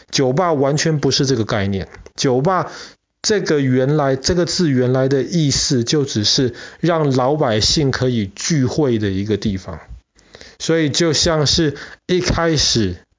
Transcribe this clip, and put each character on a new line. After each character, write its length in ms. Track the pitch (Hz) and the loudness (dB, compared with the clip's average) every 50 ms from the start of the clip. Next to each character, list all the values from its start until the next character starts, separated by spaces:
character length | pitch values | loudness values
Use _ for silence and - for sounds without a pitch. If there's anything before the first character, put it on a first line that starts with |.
| - - | -20 -6
酒 220 | - 143 135 127 | -2 0 0 0
吧 220 | 131 165 185 170 160 | 2 0 0 0 2
完 240 | 131 139 135 147 147 | 2 2 2 2 0
全 200 | - 165 156 143 | 0 0 0 0
不 120 | 135 139 | 0 0
是 160 | 127 165 143 | 0 2 0
这 100 | 131 135 | 0 0
个 80 | 113 104 | 0 0
概 220 | - 123 104 98 | -2 -2 -2 0
念。 220 | 98 98 95 85 - - - - - - | -2 -2 -4 -6 -8 -14 -20 -20 -20 -10
酒 240 | - - 135 123 131 | -2 0 2 2 2
吧 320 | 139 190 185 175 151 - - - - - - _ _ _ _ - | 2 0 0 0 -2 -4 -8 -16 -18 -20 -20 _ _ _ _ -6
这 220 | - - 214 190 | -2 0 0 0
个 180 | 160 - 156 147 | 0 0 0 2
原 360 | 135 131 127 127 127 139 151 | 2 2 2 2 2 2 2
来， 200 | 156 143 135 135 | 2 2 0 0
这 180 | 135 - - 180 | -2 -2 -2 0
个 120 | 180 170 | 0 0
字 240 | - - - 180 151 | -2 0 0 0 2
原 220 | 131 123 123 123 127 | 2 2 2 2 2
来 140 | 131 131 135 | 2 2 2
的 140 | 143 135 | 2 0
意 280 | 127 - 185 170 156 139 | 0 0 0 0 0 2
思 340 | 131 - - - 147 120 117 | 0 0 0 0 0 0 0
就 220 | - 156 151 135 | 0 0 0 0
只 180 | 139 - 110 104 | 0 -2 -2 0
是 300 | - - - 131 120 - - - - - - | 0 0 0 0 -2 -4 -8 -18 -18 -12 -4
让 340 | - 170 170 160 151 139 127 | -2 0 0 2 2 2 2
老 200 | 135 127 131 151 | 2 2 2 2
百 260 | 151 143 120 110 110 | 2 2 2 2 2
姓 300 | - - - 165 143 131 | 2 0 0 2 0 0
可 180 | 120 - 127 127 | 0 0 0 0
以 220 | 123 113 101 95 - | 0 0 -2 -4 -6
聚 300 | - - - 170 143 127 | -8 -4 -2 0 0 0
会 340 | 123 - 160 147 127 120 107 | 0 0 0 0 2 0 0
的 120 | 107 98 | 0 -2
一 160 | 95 95 101 | -2 -2 -2
个 100 | 107 104 | -2 -2
地 220 | 98 - 110 95 98 | -2 0 -2 -4 -4
方。 220 | - 92 87 78 - - - - _ _ _ _ _ _ - - - - - - | -6 -10 -14 -14 -14 -18 -20 -20 _ _ _ _ _ _ -20 -20 -20 -20 -18 -12
所 200 | - - 160 165 | -2 0 2 2
以 100 | 160 143 | 2 0
就 240 | 117 - 170 165 | 0 0 0 2
像 340 | 143 - - 175 160 156 143 | 2 0 0 0 2 2 2
是 300 | 131 - 175 165 143 139 - - - - _ _ | 2 2 2 2 0 -2 -4 -14 -18 -20 _ _
一 140 | - 180 180 | -2 -2 0
开 360 | 180 - - 170 165 165 160 | 0 0 0 0 2 2 2
始 400 | 135 - - - 120 104 92 87 - - _ _ | 2 0 0 0 0 0 -2 -4 -8 -14 _ _